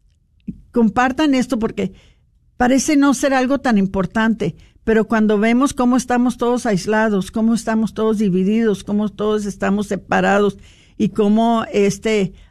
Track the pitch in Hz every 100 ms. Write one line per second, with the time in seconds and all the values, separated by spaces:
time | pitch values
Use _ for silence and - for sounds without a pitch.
0 | _ _ _ _ - - - 247 226 254
1 | 254 262 311 262 240 254 220 - 190 -
2 | - _ _ _ _ _ 247 262 - 294
3 | 277 269 285 269 254 277 269 214 196 190
4 | 180 226 220 214 190 - - _ - 220
5 | 214 226 214 214 226 233 277 - 247 247
6 | - 247 247 240 240 240 240 196 185 214
7 | 220 202 185 - 220 226 - 220 214 -
8 | 220 214 214 180 185 214 226 196 - 208
9 | 208 196 208 214 202 190 196 196 202 190
10 | - 190 185 202 208 196 - - _ -
11 | 208 - 208 214 226 233 - 208 202 202
12 | 226 214 196 - -